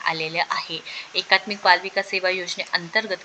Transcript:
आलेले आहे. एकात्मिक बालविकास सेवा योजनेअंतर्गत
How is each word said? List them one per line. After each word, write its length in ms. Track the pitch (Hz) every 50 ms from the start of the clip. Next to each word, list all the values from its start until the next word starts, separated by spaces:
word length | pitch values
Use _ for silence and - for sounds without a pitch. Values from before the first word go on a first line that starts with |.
| -
आलेले 340 | 170 160 160 160 156 165 175
आहे. 440 | 160 - - - - - 165 156 - - - - - - -
एकात्मिक 440 | 185 - - - 226 - 220 202 202 -
बालविकास 440 | 190 175 175 185 190 - 196 196 -
सेवा 200 | 196 185 185 185
योजनेअंतर्गत 840 | 185 185 175 175 - 202 - - - 180 170 165 - 220 220 202 185 175